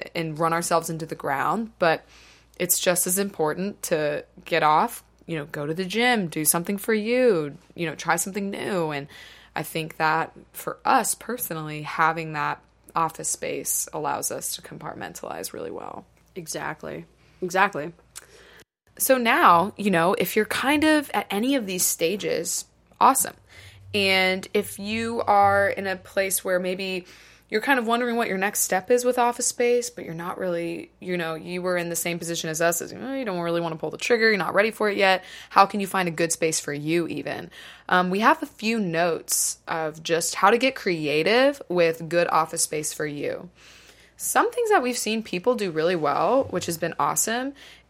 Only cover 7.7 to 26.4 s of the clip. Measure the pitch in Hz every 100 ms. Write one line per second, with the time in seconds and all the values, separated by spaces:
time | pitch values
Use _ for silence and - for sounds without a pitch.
7.7 | - 165 - 165 170 196 190 196 - -
8.7 | 190 156 147 143 - - - - - 156
9.7 | 160 160 - 160 160 160 - - - -
10.7 | - - 254 202 - - 240 - 160 156
11.7 | 151 147 - 160 160 160 151 147 147 _
12.7 | _ _ 170 160 - - - 160 143 -
13.7 | - - 160 147 135 143 135 - - -
14.7 | 147 151 - 87 - - 80 90 - 82
15.7 | 87 50 - - _ _ - 160 156 147
16.7 | 156 156 156 170 _ _ - 180 185 196
17.7 | 165 156 - _ - - - - - -
18.7 | _ _ - - 262 233 285 262 175 196
19.7 | - 208 170 170 - 185 220 214 - 254
20.7 | 302 311 302 277 - - 196 247 277 196
21.7 | 180 - - 165 202 165 160 - - -
22.7 | _ _ - 226 269 - - _ - -
23.7 | - - 208 196 190 185 185 - 208 202
24.7 | - 202 226 226 233 - 202 202 202 196
25.7 | - 196 185 - - 196 -